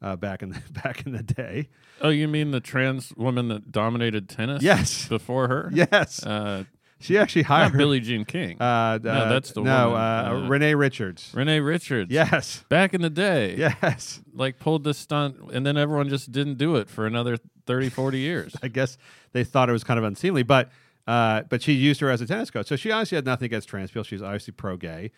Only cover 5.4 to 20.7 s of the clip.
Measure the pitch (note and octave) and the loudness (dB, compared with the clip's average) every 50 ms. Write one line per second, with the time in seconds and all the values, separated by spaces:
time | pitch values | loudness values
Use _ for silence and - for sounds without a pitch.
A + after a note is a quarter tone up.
5.4 | B2+ B2 B2+ D3 - F3+ - - E3+ - G#3 G3 D3 - - - - - G#2+ G#2 | 2 2 0 -2 -2 0 2 2 4 6 6 4 4 2 -4 -10 -6 -4 -4 -4
6.4 | G#2 G#2 G2 F#2+ F#2+ - _ _ _ _ _ _ - - F#3 G#3+ G3+ - - F3 | -2 -4 -4 -6 -8 -12 _ _ _ _ _ _ 0 2 4 4 4 4 2 2
7.4 | C#3 - C#3+ E3 D3+ A2+ C3 C3+ C#3+ D3 C#3+ B2+ A2 A#2 A#2+ G#2+ G#2+ - - F3+ | 4 4 6 6 6 6 4 4 4 4 2 0 0 -2 -2 -4 -4 -4 -4 -6
8.4 | - - - B2 B2 B2 A#2+ A#2 A2+ A2+ A2 A2 A2+ A2+ A2+ A2+ A2+ A2 A#2+ C3+ | -6 -6 -4 -2 0 2 2 2 2 2 0 -2 -2 0 0 0 2 2 0 0
9.4 | C3+ - - A2 B2 C3 C3 B2+ A#2+ A#2 A#2 A2+ A2+ A2+ A2+ A2+ A#2 A#2 A#2+ C3+ | -2 -4 -6 -2 0 2 4 4 4 4 2 0 0 0 0 0 0 -2 -2 -2
10.4 | C3+ B2+ C#3 C#3+ D3+ D3+ D3+ C#3+ C#3+ C3+ - - G#2+ F#2 E2 - - - - A#2 | 0 0 0 2 4 2 4 4 2 0 0 -4 -8 -8 -8 -12 -18 -8 -4 -2
11.4 | C#3 D#3 D#3 D3+ C#3 D3 E3+ F3 - - C3+ A2+ F#2 F2 B2 D#3 D#3+ - F3 C#3+ | 0 0 0 0 0 0 -2 -4 -4 -2 -2 -2 -2 0 2 2 4 4 2 0
12.4 | - - - - - _ D3 E3+ G3 F#3 - F3+ E3+ E3 D3 E3+ G3+ G3+ F3 C#3 | 0 -4 -12 -14 -2 _ 4 4 4 4 2 0 -2 -2 0 0 0 2 2 2
13.4 | G#2+ F#2 F#2 A2 D#3+ C#3+ - - G3 D#3+ G#2 - - - - - - - - B2+ | 2 0 0 0 0 0 0 2 0 0 0 -2 -8 -14 -16 -16 -18 -16 -6 -4
14.4 | C3 C3 B2+ - - D#3 D#3+ D#3 C#3+ D3 C#3+ - - - D3+ D3 C#3+ C#3 C3 - | -4 -4 -4 -4 0 0 0 0 0 -2 -4 -4 -6 -2 -2 0 0 -2 -4 -10
15.4 | G#2+ - - B2+ C3+ C#3+ D3 D3 D3 D3 D3+ C#3+ C#3+ C#3 C#3 C3+ - C3 A#2+ C#3 | -14 -6 -4 -2 0 2 2 2 2 2 2 0 0 0 -2 -4 -6 -4 -4 -2
16.4 | C#3+ D3 C3+ A#2+ C#3+ E3+ D#3+ A#2+ G#2 - - A2 G#2+ A2 A#2 A#2+ A#2+ B2 A#2+ A2+ | -2 -2 -2 0 0 2 2 2 0 -2 -4 -4 -2 -2 0 -2 0 -2 -2 -4
17.4 | - - _ _ _ - B2 B2+ C3+ B2+ - C3 C3 C3+ C3 C3 C3+ D#3 F3 B2 | -6 -14 _ _ _ -2 -2 0 0 -2 -2 -2 -2 0 0 -2 -2 -2 -4 -4
18.4 | D#2 - - - - B2+ A2+ C3 C3 B2 - - - - - - _ _ - B2 | -6 -8 -10 -10 -10 -4 -2 -2 -2 -2 -4 -12 -20 -20 -20 -20 _ _ -2 -2
19.4 | A#2 - - C3+ B2+ A#2+ A#2 A2 - - A#2+ A#2 A2 G#2 G2 - - F#3+ F3+ C3+ | -2 2 4 4 4 4 2 0 0 0 0 2 0 -2 -2 -2 -2 0 2 2
20.4 | A#2 A2 C#3 C3 A#2+ - | 4 6 6 4 4 2